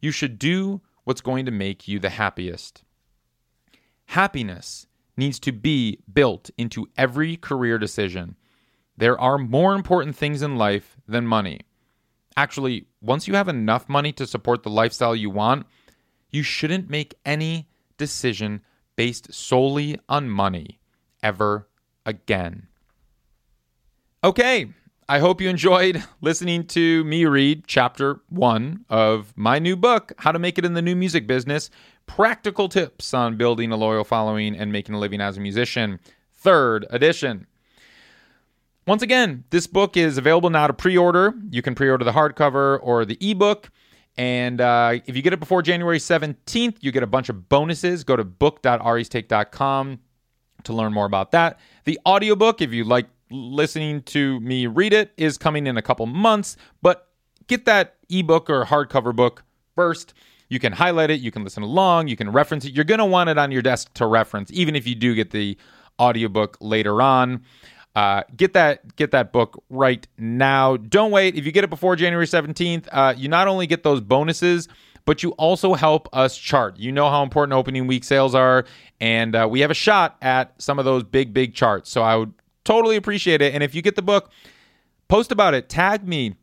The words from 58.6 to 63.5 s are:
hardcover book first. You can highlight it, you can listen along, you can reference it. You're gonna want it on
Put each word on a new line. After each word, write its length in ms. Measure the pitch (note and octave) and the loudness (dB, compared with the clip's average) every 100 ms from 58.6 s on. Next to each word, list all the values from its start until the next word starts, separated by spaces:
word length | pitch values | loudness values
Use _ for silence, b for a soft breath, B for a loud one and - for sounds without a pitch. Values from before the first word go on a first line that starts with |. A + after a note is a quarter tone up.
hardcover 500 | A#2 D3 C#3+ C#3 A#2+ | 2 0 2 -2 0
book 300 | A#2 B2 - _ _ _ | 2 2 0 _ _ _
first. 400 | - F3 E3 - _ b b b | 0 0 0 -10 _ b b b
You 100 | B2+ | -4
can 140 | B2 | -4
highlight 380 | F#2+ F3 E3+ D#3 | 0 0 2 2
it, 100 | D3+ | 0
you 100 | A#2+ | -2
can 120 | A2 | -8
listen 200 | G2 - | -10 -8
along, 460 | G#2 D#3 F#3+ E3+ D#3+ | -4 0 4 2 0
you 80 | A2+ | -4
can 140 | G#2 | 0
reference 340 | A#2 D3 D#3 | 0 0 -2
it. 80 | C3+ | -6
You're 120 | C3+ | -4
gonna 220 | D3+ A3 G#3 | 0 2 2
want 240 | F3+ E3+ | 2 2
it 80 | D3+ | 2
on 120 | C#3+ | 0